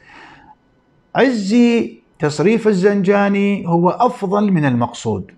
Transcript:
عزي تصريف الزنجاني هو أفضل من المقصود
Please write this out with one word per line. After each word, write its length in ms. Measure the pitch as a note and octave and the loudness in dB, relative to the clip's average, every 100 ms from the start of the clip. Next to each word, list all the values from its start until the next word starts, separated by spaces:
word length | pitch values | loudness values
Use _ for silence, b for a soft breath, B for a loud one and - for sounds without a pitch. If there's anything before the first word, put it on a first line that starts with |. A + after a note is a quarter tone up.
| B B B B B B _ _ _ _ _ F#3+ | B B B B B B _ _ _ _ _ 0
عزي 800 | C4 A#3 F#3+ A#3+ A#3+ A#3 - - _ _ | 0 0 0 2 4 2 -2 -8 _ _
تصريف 500 | D3+ D3 E3 A3+ A3 | -4 0 0 2 0
الزنجاني 1000 | F#3+ G3+ G3+ F#3 G3+ G3+ G3 G3+ G3 F3 | 2 0 0 0 2 2 0 0 -2 -2
هو 220 | E3+ E3 | 0 0
أفضل 640 | - B3 B3 G3 G3+ G#3 | 2 0 -2 -4 -2 0
من 120 | F3+ | 0
المقصود 680 | D3 A#2+ A#2 - A#2 G2+ F2+ | 0 0 -2 -4 -6 -6 -8